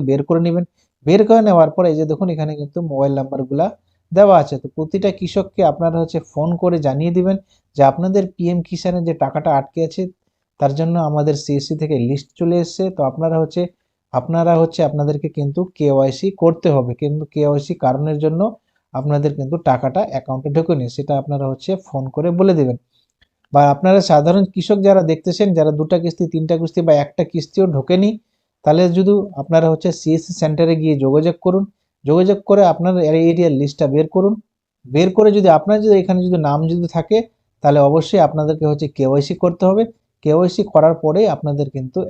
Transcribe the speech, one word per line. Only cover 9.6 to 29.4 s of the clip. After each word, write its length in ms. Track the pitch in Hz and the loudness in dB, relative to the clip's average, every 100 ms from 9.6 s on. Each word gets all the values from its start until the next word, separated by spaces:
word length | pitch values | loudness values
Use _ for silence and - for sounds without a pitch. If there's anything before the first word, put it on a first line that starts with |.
| 139 165 | -2 -4
আছে 180 | 165 - 185 - _ _ _ - | -6 -6 -10 -12 _ _ _ -4
তার 120 | 139 143 | -2 -2
জন্য 160 | 165 170 151 | -2 -2 -2
আমাদের 260 | 151 151 143 | -2 -2 -4
সিএসসি 320 | - 143 - 151 | -4 -4 -4 -4
থেকে 200 | 156 131 120 | -2 -2 -2
লিস্ট 200 | 139 - - | -4 -8 -6
চলে 180 | 170 175 | -2 -2
এসছে। 220 | 170 - 190 185 | -2 -4 -6 -4
তো 40 | 156 | -4
আপনারা 260 | 156 160 160 | -2 -2 -2
হচ্ছে, 200 | 160 175 180 _ _ _ _ | -2 -4 -8 _ _ _ _
আপনারা 380 | 127 165 165 170 165 | -8 -4 -2 2 2
হচ্ছে 200 | 165 - 151 | 0 0 -2
আপনাদেরকে 400 | 147 147 151 156 151 | -2 -4 -4 -6 -6
কিন্তু 220 | 143 156 180 - | -4 -4 -6 -2
কেওয়াইসি 500 | 143 135 135 131 196 196 | 0 2 0 -2 -6 0
করতে 260 | 165 165 170 | 0 2 0
হবে, 180 | 135 123 117 | 0 -2 -4
কিন্তু 220 | 147 151 147 | -6 -6 -6
কেওয়াইসি 400 | 151 147 143 143 170 | -2 0 -2 -4 -4
কারণের 340 | 151 135 151 147 | -2 -2 -4 -2
জন্য 160 | 156 165 226 226 _ _ _ | -2 -2 -4 -6 _ _ _
আপনাদের 380 | - 147 147 147 143 | -8 -4 -2 -2 -4
কিন্তু 180 | 135 165 151 | -6 -4 -2
টাকাটা 320 | 127 170 180 214 | -2 -2 -4 -4
অ্যাকাউন্টে 400 | 135 - 160 143 156 | -6 -8 -8 -4 -2
ঢোকেনি, 280 | 165 147 120 - | -2 -4 -6 -8
সেটা 160 | 143 147 | -4 -4
আপনারা 240 | 156 139 135 | -4 -6 -6
হচ্ছে 200 | 131 - 190 | -8 -6 -8
ফোন 200 | - 135 131 | -8 -10 -8
করে 140 | 151 170 175 | -4 -2 0
বলে 160 | 196 | 2
দেবেন। 220 | 160 127 123 _ _ _ _ _ _ _ | 2 0 -2 _ _ _ _ _ _ _
বা 80 | 143 143 | 2 4
আপনারা 260 | 143 185 196 196 | 2 2 2 4
সাধারণ 340 | 151 160 196 190 | 2 4 2 0
কৃষক 260 | 185 190 202 196 | -2 -2 2 4
যারা 160 | 190 160 | 4 2
দেখতেছেন, 380 | 160 185 175 202 | -2 -2 -2 0
যারা 160 | 160 156 151 | 2 0 0
দুটা 160 | 156 175 | -2 -2
কিস্তি, 260 | 170 - 165 | -2 -4 -4
তিনটা 200 | 160 160 165 | -4 -2 -2
কিস্তি 240 | 165 180 165 | -2 0 2
বা 40 | 147 | 2
একটা 180 | 143 - 151 | 0 -4 -4
কিস্তিও 360 | 165 - 202 185 139 | -6 -4 0 0 0
ঢোকেনি, 340 | 135 180 202 220 _ _ _ _ | 0 2 2 -2 _ _ _ _
তাহলে 180 | 151 160 180 180 | 0 2 2 2
যদি 140 | 190 202 196 | 2 2 -2
আপনারা 260 | 139 | -8